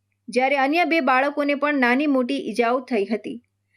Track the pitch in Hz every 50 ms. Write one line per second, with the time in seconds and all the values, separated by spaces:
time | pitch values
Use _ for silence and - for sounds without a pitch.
0 | _ _ _ _ _ - 196 240 254 269 285 277 262 277 302 339 349 294 330 330
1 | 269 269 262 254 277 285 294 294 294 285 285 277 285 294 294 277 254 240 247 262
2 | 302 302 269 262 254 240 285 269 - - 208 226 233 226 247 269 254 - 247 214
3 | 202 220 220 208 - 226 220 233 - _ _ _ _ _ _